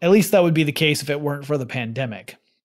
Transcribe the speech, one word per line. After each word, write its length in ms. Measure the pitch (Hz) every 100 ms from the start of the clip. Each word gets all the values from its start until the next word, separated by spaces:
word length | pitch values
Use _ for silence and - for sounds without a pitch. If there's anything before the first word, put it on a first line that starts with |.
at 80 | 170
least 220 | 208 190
that 100 | 202
would 140 | 170 160
be 80 |
the 80 | 151
case 320 | - 156 147
if 80 | 143
it 100 | 147
weren't 240 | 147 143 139
for 140 | 147
the 60 | 117
pandemic. 720 | 131 113 113 131 104 90 - _ _